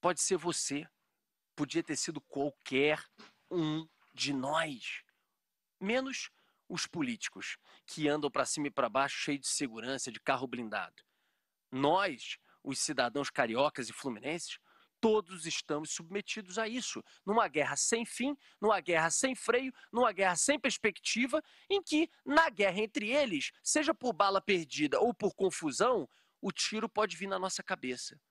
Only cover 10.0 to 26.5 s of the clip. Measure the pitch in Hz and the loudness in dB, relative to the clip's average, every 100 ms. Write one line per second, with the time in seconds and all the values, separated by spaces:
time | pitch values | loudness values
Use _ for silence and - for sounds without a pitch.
10 | - 113 - 131 127 123 113 104 85 _ | -6 -6 -2 0 -2 -6 -6 -6 -6 _
11 | _ _ _ _ _ _ _ 131 143 180 | _ _ _ _ _ _ _ 0 2 4
12 | 196 120 - - _ _ - 131 - 139 | 0 -4 -10 -14 _ _ -8 -4 -2 0
13 | 123 143 139 - 120 113 139 - 113 - | 0 0 -4 0 0 2 0 0 -10 -8
14 | 135 107 135 165 - - _ _ _ _ | -8 -6 -6 -6 -8 -14 _ _ _ _
15 | 226 214 170 185 160 - - 151 151 - | 4 4 0 -10 -6 -6 -4 -6 -4 -8
16 | 165 196 - - 185 180 220 247 - - | -6 -8 -6 -10 -6 -4 -4 -4 -6 -8
17 | - - - 220 196 143 135 143 - 233 | -12 -12 0 2 4 2 0 0 0 0
18 | 233 - 254 285 - _ 208 202 156 165 | -2 -2 -2 -4 -10 _ 2 2 4 2
19 | 165 - 269 254 - 240 262 - - 226 | 4 2 0 0 2 2 2 -10 -6 2
20 | 247 185 190 170 - 285 269 - 220 - | 2 4 2 4 2 2 0 0 -2 -2
21 | - 214 254 262 - - _ 403 349 302 | -2 0 2 0 -2 -20 _ -2 2 2
22 | 330 _ - 294 330 196 202 180 214 285 | 2 _ 2 4 4 4 2 2 -2 -2
23 | 208 277 269 156 - _ - 302 294 320 | 0 2 2 0 -4 _ 0 2 2 0
24 | 254 160 202 196 - 185 147 135 147 139 | -2 2 4 2 2 0 0 -2 2 4
25 | 240 220 202 - 190 - 160 123 220 233 | 2 2 -2 0 -2 0 -4 2 4 4
26 | 135 _ _ _ 196 | 0 _ _ _ -6